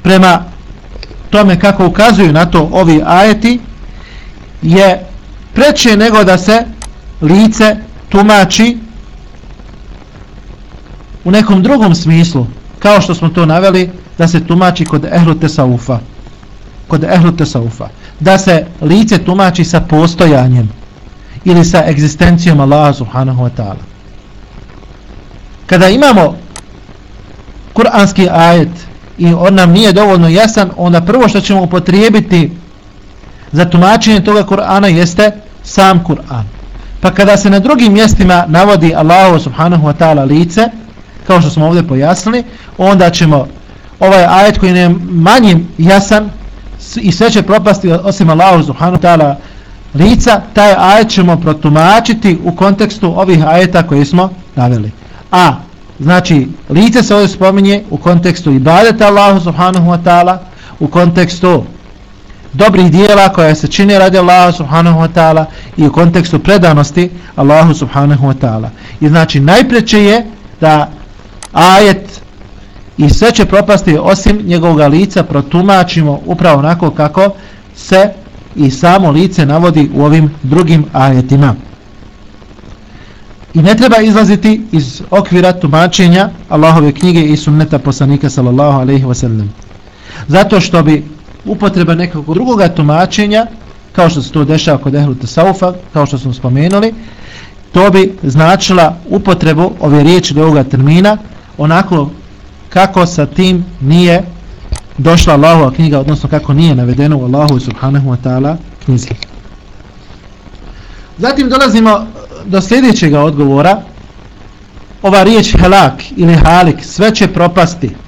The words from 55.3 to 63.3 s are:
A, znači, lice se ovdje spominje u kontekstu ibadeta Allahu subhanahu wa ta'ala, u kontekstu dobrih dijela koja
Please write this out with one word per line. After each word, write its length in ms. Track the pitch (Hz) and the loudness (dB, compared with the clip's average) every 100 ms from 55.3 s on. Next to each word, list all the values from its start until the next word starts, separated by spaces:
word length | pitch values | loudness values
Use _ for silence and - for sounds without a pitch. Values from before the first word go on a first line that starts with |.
A, 220 | 185 180 175 - - - - | 0 0 0 -12 -20 -20 -6
znači, 480 | 143 180 180 151 131 - - | 0 0 2 -2 -2 -10 -4
lice 340 | 147 226 240 | 0 2 2
se 120 | - 208 | 2 0
ovdje 140 | 196 | 0
spominje 540 | 196 190 196 196 202 208 | 0 0 2 0 -2 -6
u 80 | 147 | -6
kontekstu 540 | 175 175 180 170 156 | 0 0 0 -2 -2
ibadeta 560 | 131 127 175 226 226 208 | 0 2 4 2 2 2
Allahu 320 | 202 202 196 | 4 2 2
subhanahu 520 | 170 165 180 185 170 | -2 -2 -2 0 0
wa 60 | 175 | 0
ta'ala, 340 | 180 175 180 180 - - - - | 2 2 2 -2 -8 -20 -20 -8
u 80 | 151 | -4
kontekstu 760 | 175 175 175 175 - 185 160 - - - - - - - - - | 0 0 2 -2 -2 0 0 -4 -16 -20 -20 -20 -20 -20 -20 -14
dobrih 380 | 131 165 185 180 | 0 2 4 2
dijela 380 | 160 208 202 | 4 4 4
koja 260 | 190 | 2